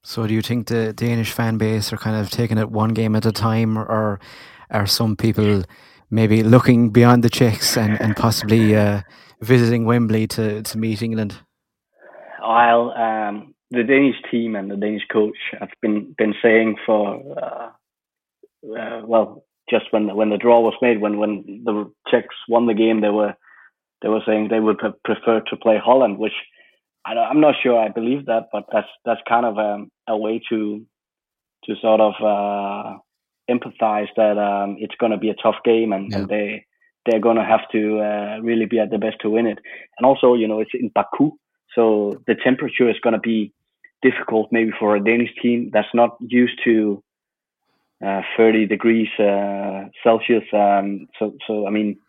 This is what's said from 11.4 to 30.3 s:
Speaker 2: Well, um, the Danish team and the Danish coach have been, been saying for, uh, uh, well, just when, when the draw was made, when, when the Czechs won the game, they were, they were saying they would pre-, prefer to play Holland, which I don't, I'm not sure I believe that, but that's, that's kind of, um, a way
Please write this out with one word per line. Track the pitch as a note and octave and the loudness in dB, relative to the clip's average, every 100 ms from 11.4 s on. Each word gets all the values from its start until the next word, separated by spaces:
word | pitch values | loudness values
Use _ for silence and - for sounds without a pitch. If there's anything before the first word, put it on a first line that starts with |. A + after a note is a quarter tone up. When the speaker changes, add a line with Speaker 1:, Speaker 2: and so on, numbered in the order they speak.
| _ _ _ _ _ _ - - - - | _ _ _ _ _ _ -20 -20 -20 -12
Speaker 2:
Well, | A2 A2+ A#2+ A#2 A#2+ | 0 4 6 4 2
um, | A#2+ A2+ A2 G#2 G#2 G2 _ _ | -2 -2 -2 -4 -8 -14 _ _
the | B2 | -4
Danish | A2+ C3+ C#3 A#2 - | 2 4 4 0 -6
team | A#2+ A#2 G#2+ | -4 -4 -6
and | G2 | -8
the | G2+ | -6
Danish | G#2 G#2+ - | -4 -4 -4
coach | A2+ G#2+ - - - | 0 0 -2 -14 -12
have | G2+ - | -14 -6
been, | A2 G#2 G#2 - | -4 -4 -6 -4
been | A2 G#2 | -2 2
saying | A#2 A2+ A2+ G#2 - | 4 4 2 -2 0
for, | G#2+ G#2 G#2 C3+ C#3+ | 0 0 -6 -12 -10
uh, | - - - _ _ _ _ _ _ _ _ _ - A2+ | -10 -10 -16 _ _ _ _ _ _ _ _ _ -14 -12
uh, | A2+ A2+ A2+ | -10 -12 0
well, | A2+ G#2 - _ _ - | 0 0 -6 _ _ -2
just | A#2 - | -2 0
when, | A2 G#2+ G2 | -2 -2 0
when | G#2+ | 0
the | G#2 | 2
draw | A#2+ A#2 | 4 6
was | A2+ - | 4 2
made, | B2 A2+ | 0 2
when, | G#2 G#2 | -2 -2
when | G#2+ G#2 - G2+ A#2 | -2 -4 -10 -10 -4
the | G#2 - _ - | -4 -6 _ 0
Czechs | A#2+ - - - | 0 0 -18 -2
won | A#2 A#2+ | 0 2
the | G#2+ | 2
game, | A2+ A2+ | 2 2
they | G#2 | 0
were, | G#2+ G#2 G2+ _ - _ _ _ _ | 0 -2 -4 _ -20 _ _ _ _
they | - | -2
were | A2 G#2+ | -2 0
saying | G#2+ G#2+ | 0 0
they | A2 | 0
would | A2 G#2 | 0 0
pre-, | G#2+ - | -4 -8
prefer | - G#2+ - A2+ | -6 -2 0 0
to | - - | -2 -4
play | A#2 G#2+ | 0 2
Holland, | A#2 C3 A#2+ G2 | 4 4 4 0
which | A2 - - _ _ _ _ _ - | -6 -6 -16 _ _ _ _ _ -8
I | A#2 | -4
don't, | A2+ | 0
I'm | D3 | 4
not | D3+ C#3 | 4 4
sure | C3 A#2 | 2 2
I | A2 | 2
believe | A2 A2+ C#3 C#3 | -2 -2 -4 -2
that, | A2+ A2+ | -2 -2
but | G#2 - | -10 -4
that's, | A2 G#2 - - | -4 -4 -12 -4
that's | A2+ - | -4 0
kind | A#2+ A#2+ | 0 0
of, | G#2 | -2
um, | G#2+ G#2 G2+ _ - | -2 -4 -10 _ -6
a | A2 | -4
way | G#2+ | -2